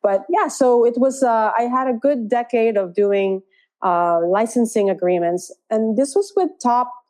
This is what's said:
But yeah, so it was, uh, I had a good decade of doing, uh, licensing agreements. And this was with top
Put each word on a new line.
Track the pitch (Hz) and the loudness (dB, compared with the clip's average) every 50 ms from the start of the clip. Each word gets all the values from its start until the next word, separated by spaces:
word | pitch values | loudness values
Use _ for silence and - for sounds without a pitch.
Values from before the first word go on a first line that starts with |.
But | - 208 196 196 - - 285 | 2 2 0 0 -2 0 0
yeah, | 427 392 | 0 0
so | 294 - - 269 247 240 240 233 | -2 0 2 4 4 4 4 4
it | 240 240 | 2 2
was, | 247 254 269 262 269 | 2 0 0 2 0
uh, | 262 240 226 226 214 214 - | 0 2 2 2 0 0 0
I | 233 240 240 247 | -2 -2 -2 -2
had | 262 262 | -2 -2
a | 262 247 226 - | -2 -4 0 0
good | 285 294 247 226 208 | 0 0 0 -2 -2
decade | 247 240 240 240 - 233 226 226 220 | -2 -2 -2 -2 0 0 0 2 0
of | 202 190 175 175 | 0 -2 -2 -2
doing, | 208 202 202 202 196 196 190 190 190 190 _ _ _ _ _ _ _ - 190 | -2 0 0 0 0 0 -2 -2 -4 _ _ _ _ _ _ _ _ -2 0
uh, | 175 175 175 170 170 170 170 | 0 2 2 2 2 0 0
licensing | 175 190 208 226 226 - 247 233 220 - 220 202 196 | 0 0 0 0 0 0 -2 -2 0 0 0 0 0
agreements. | 185 - 180 180 180 175 170 170 175 180 - - - _ _ _ | -2 0 0 0 0 0 0 -2 -2 -4 -6 -10 -20 _ _ _
And | 226 220 220 220 220 208 | -2 -2 -2 0 0 -2
this | 277 277 - | -2 0 0
was | 403 403 - - | -2 -2 0 -2
with | 392 370 320 - _ | -2 -2 -2 -4 _
top | - 247 240 247 247 359 - - _ | -2 0 0 0 -2 -4 -8 -18 _